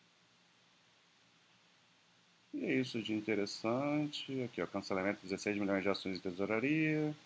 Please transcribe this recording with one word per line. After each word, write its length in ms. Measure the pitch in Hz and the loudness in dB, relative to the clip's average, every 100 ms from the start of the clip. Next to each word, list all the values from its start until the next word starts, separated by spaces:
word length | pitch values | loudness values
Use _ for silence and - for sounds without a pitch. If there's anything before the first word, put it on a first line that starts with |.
| _ _ _ _ _ _ _ _ _ _ _ _ _ _ _ - _ _ _ _ _ _ _ _ - | _ _ _ _ _ _ _ _ _ _ _ _ _ _ _ -20 _ _ _ _ _ _ _ _ -8
E 100 | 294 | -2
é 100 | 233 | 2
isso 260 | 135 127 117 | 2 2 -2
de 120 | 104 | -2
interessante. 1300 | 107 107 101 101 - 113 123 143 147 147 - - 131 | 0 2 2 0 0 0 2 2 0 0 -4 -6 -4
Aqui, 180 | 120 - | -4 -2
ó, 60 | 85 | -4
cancelamento 540 | 98 - 95 98 98 | -4 -2 0 2 -2
de 80 | 92 | -4
dezesseis 280 | 95 104 104 | -2 0 0
milhões 260 | 98 98 | 2 2
de 60 | 98 | 2
ações 280 | 95 95 90 | 0 -2 -4
de 60 | |
tesouraria. 920 | 95 87 98 110 131 156 156 156 151 147 | -4 -2 0 0 2 2 2 2 0 -4